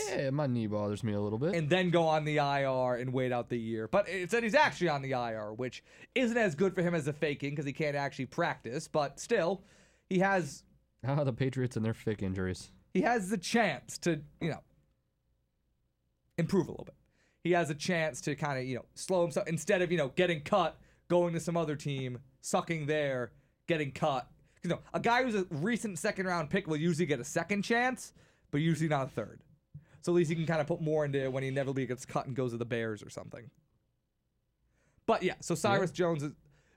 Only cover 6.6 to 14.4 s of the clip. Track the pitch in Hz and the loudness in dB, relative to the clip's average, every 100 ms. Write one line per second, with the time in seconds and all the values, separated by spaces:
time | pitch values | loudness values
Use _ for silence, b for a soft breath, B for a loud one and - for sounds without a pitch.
6.6 | 190 185 170 170 139 147 160 143 143 147 | 0 2 0 0 -2 -2 -2 -2 -4 -4
7.6 | 143 135 156 143 139 135 131 - 170 131 | -4 -2 -2 0 -4 -4 -8 -2 -2 -2
8.6 | 110 131 156 160 143 - - 233 170 190 | -6 -8 -4 -2 -2 -6 -2 2 2 -2
9.6 | b b b b b 190 190 196 151 - | b b b b b 2 4 4 2 -6
10.6 | - _ _ _ 123 143 139 123 135 127 | -18 _ _ _ -2 0 2 2 0 0
11.6 | 127 - 110 113 - 104 98 92 95 90 | -2 0 -2 -2 -2 -2 -2 -2 -2 -4
12.6 | - - _ 185 226 240 185 208 - 233 | -10 -20 _ 0 2 2 0 -4 0 2
13.6 | 208 135 - - 185 156 147 - | 2 0 -8 -4 -2 -2 -4 -6